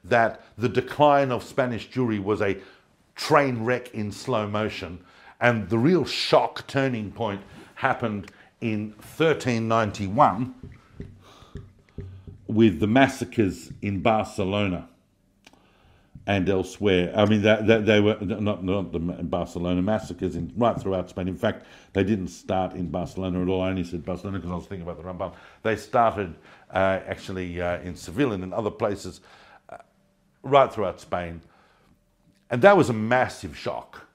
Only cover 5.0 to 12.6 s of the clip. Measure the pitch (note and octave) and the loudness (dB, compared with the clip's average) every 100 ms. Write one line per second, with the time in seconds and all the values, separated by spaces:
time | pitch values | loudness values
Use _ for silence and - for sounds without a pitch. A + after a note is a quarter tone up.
5 | - - - _ A#2+ A#2 F2+ A2+ C3+ F3+ | -18 -20 -20 _ 2 2 0 2 4 4
6 | B2 - - D3 A#2 - - C#3 C3+ A#2 | 0 -4 4 4 4 -6 -4 -2 0 -2
7 | G2+ F2 A2+ G2 - - - - C3 B2 | -8 -4 -4 -4 -10 -20 -20 -2 -2 0
8 | A#2 G#2 F2+ - - _ A#2 G#2+ G#2+ - | -2 -4 -10 -20 -20 _ -4 -4 -6 -12
9 | - - D#3+ D3 B2+ A2+ A2+ A2+ G#2+ G2+ | -20 0 2 2 0 -2 2 2 2 -2
10 | G2 A2+ C3 F#2+ B2+ - - - _ - | -4 4 4 4 -6 -8 -20 -20 _ -18
11 | - - - - - - - _ _ - | -18 -18 -20 -20 -20 -18 -20 _ _ -16
12 | - - - - - A2 | -16 -18 -20 -18 -4 4